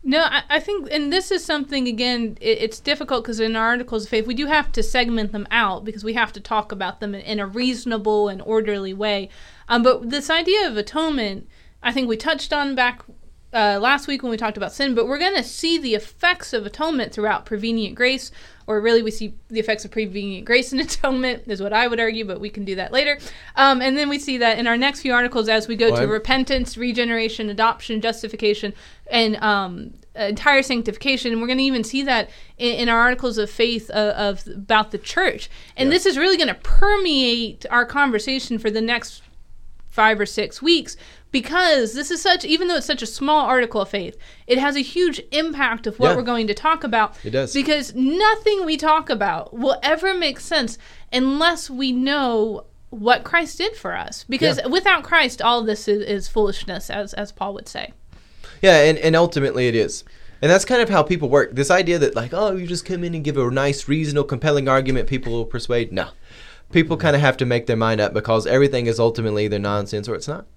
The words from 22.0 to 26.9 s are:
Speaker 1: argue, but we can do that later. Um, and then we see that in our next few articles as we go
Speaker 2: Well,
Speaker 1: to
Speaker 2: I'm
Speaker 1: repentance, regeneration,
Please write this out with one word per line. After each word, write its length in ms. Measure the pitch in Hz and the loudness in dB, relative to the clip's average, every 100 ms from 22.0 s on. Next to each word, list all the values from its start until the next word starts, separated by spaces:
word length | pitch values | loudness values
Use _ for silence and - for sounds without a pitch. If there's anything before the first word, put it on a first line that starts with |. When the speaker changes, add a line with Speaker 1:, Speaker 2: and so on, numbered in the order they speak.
Speaker 1:
argue, 240 | 226 220 | -2 -2
but 160 | 214 185 | -6 -8
we 80 | 208 | -8
can 160 | 208 | -8
do 100 | 196 190 | -8 -6
that 160 | 185 | -2
later. 260 | 262 294 285 - - - | 0 0 -2 -6 -18 -8
Um, 280 | - 277 262 | 4 6 6
and 140 | 262 269 | 2 0
then 120 | 285 | 0
we 100 | 285 | -2
see 200 | 285 254 | -4 0
that 200 | 240 226 | 2 2
in 80 | 233 | 0
our 100 | 233 | 2
next 240 | 269 277 | 0 -2
few 100 | 262 | 0
articles 360 | 247 247 247 220 | 2 2 0 2
as 180 | 220 220 | 0 0
we 80 | 220 | 2
go 120 | 226 | 2
Speaker 2:
Well, 80 | 233 | 4
Speaker 1:
to 40 | |
Speaker 2:
I'm 60 | 208 | 2
Speaker 1:
repentance, 680 | 214 220 262 262 269 247 220 | 0 0 0 2 -2 -2 -4
regeneration, 720 | 247 | -4